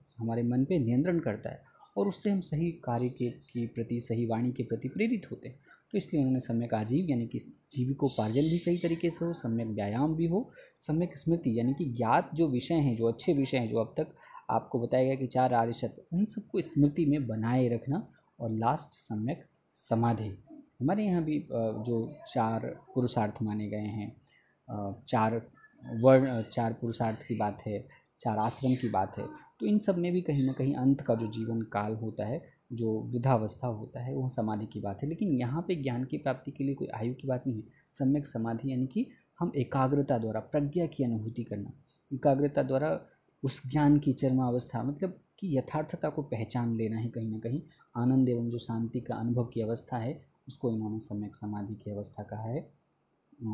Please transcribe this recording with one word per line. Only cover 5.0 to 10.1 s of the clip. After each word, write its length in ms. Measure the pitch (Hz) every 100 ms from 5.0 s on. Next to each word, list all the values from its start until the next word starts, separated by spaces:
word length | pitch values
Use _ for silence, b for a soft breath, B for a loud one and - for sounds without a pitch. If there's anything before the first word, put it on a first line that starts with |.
| 226 220 -
होते 180 | - 120
हैं। 100 | 127 b b b
तो 60 | 208
इसलिए 240 | - 160
उन्होंने 180 | 131 131
सम्यक 340 | - 117 120
आजीव 320 | 110 107 139 175
यानी 220 | 120 113
कि 120 | - - - -
जीविकोपार्जन 680 | 131 127 139 139 - 110 123
भी 160 | 160 170
सही 200 | 175 175
तरीके 320 | 175 165 170
से 160 | 165 170
हो, 80 |
सम्यक 340 | 165 117 113 110
व्यायाम 480 | 104 101 113 156